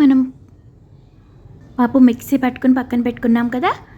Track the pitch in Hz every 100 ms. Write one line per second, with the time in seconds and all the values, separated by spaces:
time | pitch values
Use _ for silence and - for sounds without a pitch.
0 | 285 262 262 - - - - - _ -
1 | _ _ _ - - - - - 240 269
2 | 247 233 - 269 254 254 262 254 254 240
3 | 240 240 240 233 240 247 359 - -